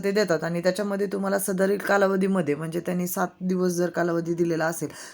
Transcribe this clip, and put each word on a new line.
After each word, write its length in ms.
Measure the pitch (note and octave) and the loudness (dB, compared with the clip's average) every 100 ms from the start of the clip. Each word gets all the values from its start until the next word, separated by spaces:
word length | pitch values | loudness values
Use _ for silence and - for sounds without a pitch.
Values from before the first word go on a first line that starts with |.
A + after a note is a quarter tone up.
ते 60 | F#3+ | 0
देतात 340 | G3+ G3 D#3+ | 2 2 2
आणि 180 | D#3+ E3+ | 0 -2
त्याच्यामध्ये 440 | F3+ F3+ G3+ G3 G3+ | 0 0 0 -2 -2
तुम्हाला 320 | G3 G3 G3 | -2 0 0
सदरील 400 | G3 F#3+ F#3+ G3+ | 0 0 2 0
कालावधीमध्ये, 760 | - G3+ G3 G3 F#3+ F#3+ C#3+ | 2 2 4 4 2 2 2
म्हणजे 260 | D3 D#3+ E3+ | -2 -2 -4
त्यांनी 260 | E3+ F3+ F3+ | -2 -2 -2
सात 220 | F#3+ F3+ - | -2 -4 -4
दिवस 320 | F#3 F#3 F#3 | -2 2 2
जर 180 | F3 F3 | 2 0
कालावधी 440 | E3+ E3+ E3+ E3+ | 0 0 0 0
दिलेला 320 | E3+ E3+ D#3+ D#3+ | 0 0 0 0
असेल, 220 | E3+ D#3 - - | -2 -6 -8 -16